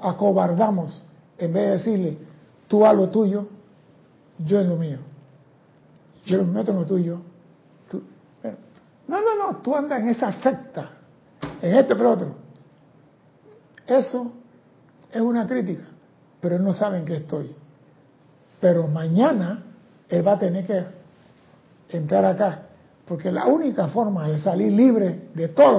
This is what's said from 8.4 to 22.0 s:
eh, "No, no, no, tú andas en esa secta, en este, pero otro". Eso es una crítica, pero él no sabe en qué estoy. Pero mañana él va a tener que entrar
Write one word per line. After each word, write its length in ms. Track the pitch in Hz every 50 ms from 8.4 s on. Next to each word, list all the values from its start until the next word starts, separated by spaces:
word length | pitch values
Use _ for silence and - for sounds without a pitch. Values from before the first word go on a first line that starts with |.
| -
eh, 100 | 113 98 - - - _ - _ _ _ _ _ -
"No, 80 | 311 392
no, 320 | 415 453 440 415 403 392 -
no, 60 | -
tú 160 | - 240 277
andas 260 | 294 277 294 294 247
en 80 | 214 240
esa 200 | 233 - 262 208 185
secta, 580 | - - 262 269 - - - - 170 135 - - - - _ _ _ _ _ _ _ - - - - -
en 120 | 170 185
este, 200 | 254 269 - 240
pero 160 | 202 233 240 226
otro". 220 | 185 180 143 - - - - - - - - _ _ _ _ _ _ _ _ _ _ _ _ _ _ _ - - - _ _ _ - _
Eso 460 | - 247 269 240 - - 247 247 240 - - - _ _ - _ _ _ _ _ _ _ _ - _
es 100 | - 226
una 260 | 226 240 233 233 214
crítica, 380 | - 254 254 208 175 170 147 - - - - _ _ _ _ _ _ _ _
pero 160 | - 175 175
él 60 | 180 190
no 120 | 196 180
sabe 240 | - 208 208 190 175
en 60 | 160
qué 100 | 147 170
estoy. 340 | 151 - - - 151 139 123 - - - - - _ _ _ _ _ _ _ _ _ _ _ _ _ _ _ _ _
Pero 260 | - 180 175 170 165
mañana 760 | 151 151 160 160 160 165 190 240 311 294 208 180 175 208 233 - - - - _ _ _ _ _ _
él 180 | 180 175 165
va 60 | 196 202
a 60 | 196
tener 280 | 214 180 170 190 185
que 180 | 175 208 185 180 - - - - - _ _ _ _ _ _ _ _ _ _ _ _ _ _ _ _ -
entrar 280 | 170